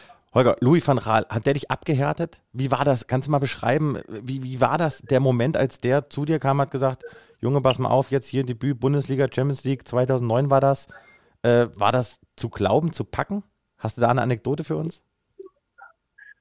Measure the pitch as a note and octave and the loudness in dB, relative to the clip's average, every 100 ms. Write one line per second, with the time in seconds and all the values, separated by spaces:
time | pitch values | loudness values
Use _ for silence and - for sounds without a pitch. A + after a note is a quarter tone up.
0 | - - _ A2+ A#2+ - B2 E3+ D3+ B2+ | -20 -20 _ 2 4 4 4 4 4 0
1 | A2+ A2 G#2+ A#2 C#3 D3 - - - C#3 | 2 0 0 -2 -2 -2 -2 -6 -2 -2
2 | C#3+ D3+ E3 - _ A#2+ C3+ B2 C#3+ C3 | 0 -2 -6 -10 _ -6 -2 0 2 0
3 | - C3+ C#3 D3 C3+ - A#2 C#3 D3+ B2 | 0 -4 0 0 -2 -2 0 0 0 -4
4 | - G#2+ B2+ C3+ B2+ B2+ A#2 D3+ E3 - | -8 -12 -10 -8 -8 0 0 2 -2 -4
5 | - B2+ C3+ B2 B2 D#3+ C3+ - B2 C#3 | 0 2 4 2 2 0 -2 -2 0 0
6 | C#3 - D3 D#3+ C3+ C#3 C#3 C3 C3 B2+ | -2 -6 -2 -2 0 0 0 0 -2 -2
7 | - - - _ - C#3 C3 B2+ B2 B2+ | -10 -20 -20 _ -2 0 2 0 2 0
8 | C3+ C3+ - C3+ B2+ A2+ C3 B2+ C3 C#3+ | 0 -2 -4 -4 -4 -4 -4 0 0 0
9 | C3+ C3+ C3 - C#3 C3+ B2+ C3 - B2 | 0 -2 -2 0 -2 -2 -4 -4 -2 0
10 | B2 C3 A#2+ A#2 C#3+ C3+ C#3 C3+ - - | 2 0 0 0 4 4 4 2 -4 -20
11 | - _ _ _ A#2 A#2+ A#2+ - G#2 B2+ | -20 _ _ _ 2 4 2 0 0 0
12 | A#2+ - _ - A#2 - G2 A2+ D#3+ - | -2 -8 _ -10 -8 -2 2 2 0 -4
13 | A#2 - C3 G3+ - _ _ _ A2 - | -6 -4 -4 -6 -8 _ _ _ -8 0
14 | A#2 B2 A#2+ A#2 - D3 D#3+ D#3 D#3+ - | 2 2 0 -2 -2 -4 -4 -4 -6 -10
15 | _ _ _ - F#4+ _ _ _ - _ | _ _ _ -20 -20 _ _ _ -20 _
16 | _ _ - - | _ _ -20 -20